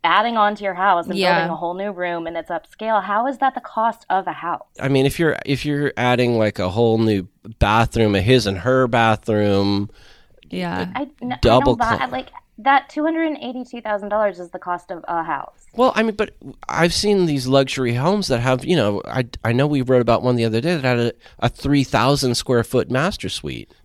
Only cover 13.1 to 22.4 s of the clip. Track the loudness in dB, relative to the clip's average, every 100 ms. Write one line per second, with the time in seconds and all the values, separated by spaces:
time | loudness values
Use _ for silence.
13.1 | -2 -4 -4 -8 -10 -12 -12 -6 -6 -2
14.1 | 0 0 -2 -14 -12 -8 -8 -8 -12 -6
15.1 | -6 -4 -6 -8 _ -14 0 0 2 -2
16.1 | -2 -6 -6 -20 -14 -6 0 2 2 2
17.1 | 2 2 0 2 2 2 0 -2 0 0
18.1 | 0 0 0 0 0 2 2 2 0 -4
19.1 | -4 -4 -4 -2 0 2 0 2 2 4
20.1 | 2 2 2 2 0 0 0 0 0 0
21.1 | -4 -20 -4 -4 -2 0 2 2 2 2
22.1 | 2 0 -2